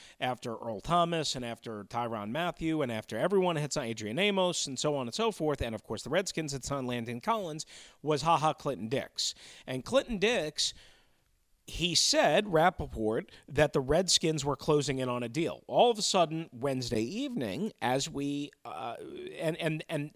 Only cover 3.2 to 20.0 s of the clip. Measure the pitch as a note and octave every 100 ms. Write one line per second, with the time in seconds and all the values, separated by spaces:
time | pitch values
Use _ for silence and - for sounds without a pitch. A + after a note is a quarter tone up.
3.2 | E3+ G3 F#3 D#3+ D3 D3+ A#2 A2 G#2 C3
4.2 | G#3 G3 F3+ - - C3 D3+ C#3+ A#2+ -
5.2 | A3+ - D#3 C#3 A#2+ A2 - A2 B2 E3
6.2 | G3 - D#3 C#3 - C#3+ B2 A#2+ A#2 A#2+
7.2 | G#3 A3+ F3 D#3 - - - _ C#3+ D3
8.2 | D#3+ D#3 D#3 - D3+ A2+ A2 B2+ - -
9.2 | - - - - - C3 - B3 - G#3
10.2 | G#3 A#3 D#3 - - - - - _ _
11.2 | _ _ _ _ - - F3 D#3+ - D4+
12.2 | G#3 D#3+ G#3+ D#3+ F3 - - A2+ G#2+ A#2
13.2 | F#3+ - - C#3 D3 D#3 C3 D#3+ F#3 -
14.2 | E3 D#3 C#3 C3+ - D3 C#3+ C3 B2+ B2
15.2 | A#2+ C3 D3+ C2+ - D#3+ A#3+ A3 - F#3+
16.2 | D#3+ D#3+ E3 A#2+ C#3 C3 A#2 A#2 A#2 G#3
17.2 | C#4+ A#3+ A2 G2+ G#3+ - A#2 C3+ D3 C#3+
18.2 | C#3+ C#3+ D3 _ A#2+ - A#2+ - - D3
19.2 | C#3+ D3 D#3 D#3+ E3 D#3 - D#3